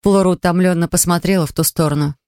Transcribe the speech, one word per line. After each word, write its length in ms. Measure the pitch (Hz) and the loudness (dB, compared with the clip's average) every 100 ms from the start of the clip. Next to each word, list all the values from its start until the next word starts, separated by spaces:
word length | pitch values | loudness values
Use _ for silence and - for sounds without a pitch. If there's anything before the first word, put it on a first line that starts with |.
Флора 280 | 202 196 185 | 2 2 2
утомлённо 580 | 175 180 175 185 175 170 | 0 0 2 0 0 -2
посмотрела 580 | 175 - 175 175 190 151 | -2 0 -2 0 0 -2
в 80 | |
ту 100 | - | -2
сторону. 520 | 160 - 156 147 147 143 | -4 0 -2 0 -4 -6